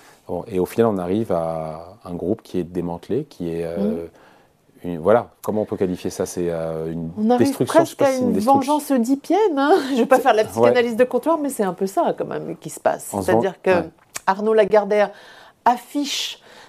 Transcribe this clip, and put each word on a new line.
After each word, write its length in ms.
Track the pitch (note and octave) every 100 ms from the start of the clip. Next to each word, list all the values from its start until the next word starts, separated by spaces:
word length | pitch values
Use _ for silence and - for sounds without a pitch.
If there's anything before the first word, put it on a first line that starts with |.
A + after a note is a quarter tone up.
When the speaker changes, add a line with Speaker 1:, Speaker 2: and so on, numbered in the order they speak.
| - - _
Speaker 1:
Bon, 160 | F2 E2+
et 100 | F#2
au 40 | F2
final, 200 | - A#2
on 100 | G2
arrive 320 | F2 G2+ A2
à 640 | F2 E2 D#2+ D#2 D#2+ F2 G#2
un 100 | F#2
groupe 260 | E2+ F2 A2
qui 160 | - F#2
est 60 |
démantelé, 600 | E2+ F2+ F2 E2+ - A2+
qui 260 | D#3 - E2+
est, 120 | E2
euh, 420 | E2 E2+ G2+ E2+ E2+ _ - _ _ _ _ _
Speaker 2:
Hmm. 40 | F2+
Speaker 1:
une, 100 | E2+
voilà, 320 | F2 A#2 G#2 _
comment 200 | - G#2
on 40 | G2+
peut 100 | G2+
qualifier 340 | F#2 F2+ F#2
ça ? 160 | - F#2
C'est, 220 | F#2 F2
euh, 400 | E2 E2 D#2+ D#2+
une 200 | E2 E2 G3
Speaker 2:
On 120 | A3
arrive 160 | A#3+ C#4
Speaker 1:
destruction, 360 | C4+ B2+ D#4
je 60 | E4
sais 60 | -
Speaker 2:
presque 20 |
Speaker 1:
pas 60 | C#4
Speaker 2:
à 20 |
Speaker 1:
si 60 | C4
c'est 60 |
une 60 | B3+
Speaker 2:
une 60 |
Speaker 1:
destruction. 380 | G3+ A3 C4+ C4+
Speaker 2:
vengeance 160 | D4 D4
oedipienne, 680 | C4+ A3+ C#4 - F4+ A4 C#4
hein. 160 | C#4+ F#4
<laughs> 60 | C4+
Je 60 | C4
vais 100 | A#3+
pas 100 | B3+
Speaker 1:
C'est 60 |
Speaker 2:
faire 120 | C4
la 80 | G#3+
Speaker 1:
ouais. 60 | G#3
Speaker 2:
psychanalyse 480 | A3+ A#3+ B3 A#3+ A3
de 80 |
comptoir, 340 | B3 B3 D4 E4
mais 100 | C#4+
c'est 160 | C4+
un 100 | G3
peu 120 | E3+ F#3+
ça 280 | E4+ C4+ E3+
quand 100 | E3+
même 300 | D3+ D#3 E3
qui 140 | D3+
se 100 | -
passe. 320 | - - -
Speaker 1:
En 100 | G#2
Speaker 2:
C'est-à-dire 320 | G2 F#3 F#3+ -
Speaker 1:
ven-, 100 | F#3+ F3
Speaker 2:
que 40 | E3
Speaker 1:
ouais. 40 | _ _ - -
Speaker 2:
Arnaud 280 | F#3+ G#3
Lagardère 560 | A3 F#3+ G#3+ G3+ G#3 G3+ - - - - _
affiche 760 | A#3 A#3+ - C#4+ C#4+ - - - - -